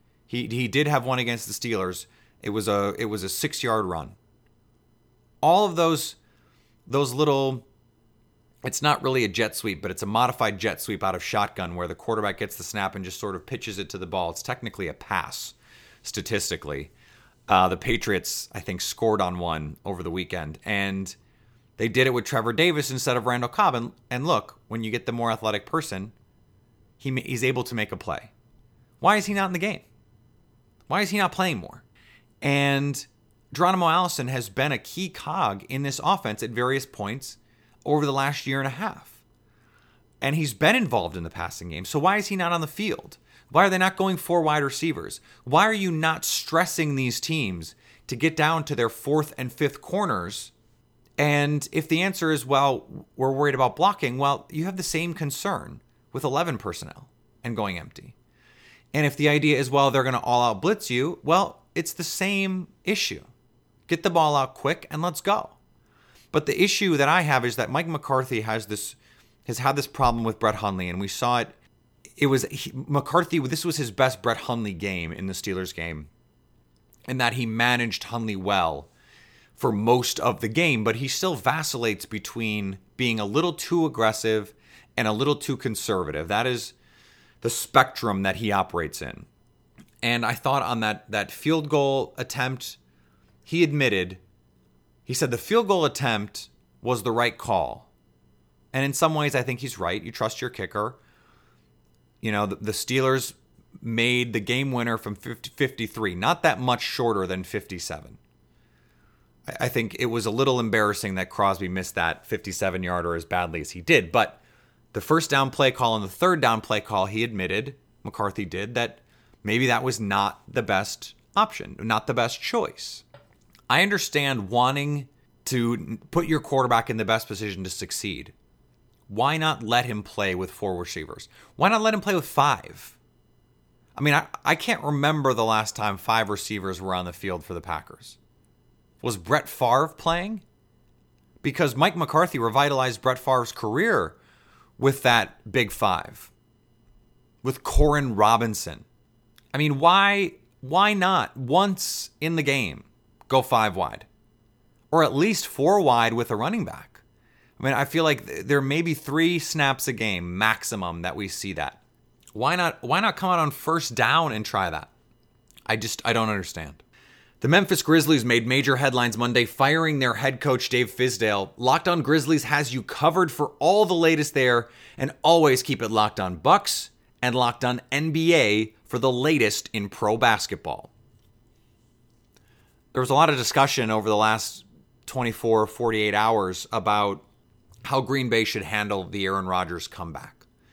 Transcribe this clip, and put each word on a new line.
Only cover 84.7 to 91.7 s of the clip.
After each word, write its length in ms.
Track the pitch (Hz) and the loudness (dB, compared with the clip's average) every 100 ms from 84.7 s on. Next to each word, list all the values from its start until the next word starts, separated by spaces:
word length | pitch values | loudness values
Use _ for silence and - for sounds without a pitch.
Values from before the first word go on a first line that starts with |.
| - _ - | -20 _ -2
and 100 | 113 | 0
a 60 | |
little 220 | 107 135 143 | 2 0 0
too 220 | - 131 | -2 -4
conservative. 680 | 123 110 - 98 80 73 85 | -4 -4 -2 -2 -2 -4 -2
That 180 | 101 123 | -2 0
is 280 | 123 104 - _ _ _ _ _ _ | -4 -8 -16 _ _ _ _ _ _
the 80 | 117 | -4
spectrum 760 | - - 139 131 - 117 98 | -4 2 4 4 0 -2 0
that 140 | 98 95 | 0 -2
he 140 | 110 | 0
operates 500 | 101 92 85 78 - | 0 0 -2 -6 -8
in. 240 | 67 - - _ _ _ _ - - _ | -12 -12 -20 _ _ _ _ -20 -20 _
And 220 | 120 120 117 | -2 0 0
I 80 | |
thought 280 | 117 139 135 | -2 0 0
on 200 | 117 120 | 0 -2
that, 280 | 107 104 - | -2 -4 -4
that 220 | 104 98 | -4 -4
field 380 | - 147 160 | -4 0 0
goal 440 | 151 | 2